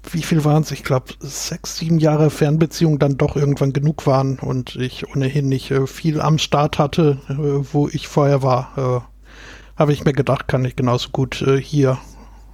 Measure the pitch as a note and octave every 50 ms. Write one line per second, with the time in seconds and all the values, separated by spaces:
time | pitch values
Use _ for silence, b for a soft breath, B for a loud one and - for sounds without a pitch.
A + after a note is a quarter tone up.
0 | - - - D#3+ - - E3+ D#3+ C#3+ D#3 D3 D#3 D3+ - C#3 - - - C3+ C3
1 | - - - - - C#3 - - - - E3 - - - - - E3+ D#3+ E3 D#3+
2 | D#3 D#3 D3+ D3+ D#3 D3+ - - D#3 D3 D3+ D#3+ E3 D#3 - - E3+ D#3+ D3+ C3+
3 | D3+ C#3 C#3 B2+ D#3 C#3 - - C#3+ C#3+ C#3+ - C#3+ C#3 B2+ C#3+ C#3+ D#3 D#3 -
4 | - C#3+ C3+ C3+ C3+ C3+ C3 - - C3 C3 C3 B2 - - A#2+ B2+ - - -
5 | - - - C#3+ C3+ C3 C#3 D3 C#3 C3+ C3+ C3 - - C#3 C3+ C3+ C3 - -
6 | - E3 D3 D#3 - D3 D#3 D3 - - - C#3+ D3 D#3 - - D#3 C#3 - -
7 | E3 D3 C#3+ C#3 - - C#3 C#3+ D#3 C#3+ C#3 C#3+ C#3 B2+ - C#3+ C#3+ - - D3
8 | - - - E3 C#3+ C#3 C#3+ C3+ C3+ C3 B2+ B2+ C3 - - C#3 C3 B2+ B2 B2
9 | A#2+ - - - B B B B B B B B B B B - D#3+ D3 D3 -
10 | - D#3+ C#3 C3+ C3 - C3 - - - - B2+ B2+ B2 - - B2+ B2 A#2+ B2
11 | - - - - C3 B2+ - - C3 C3+ C3+ C3+ C3 - D3 D3 C#3 C3 C3 -
12 | B B B B B B B B B B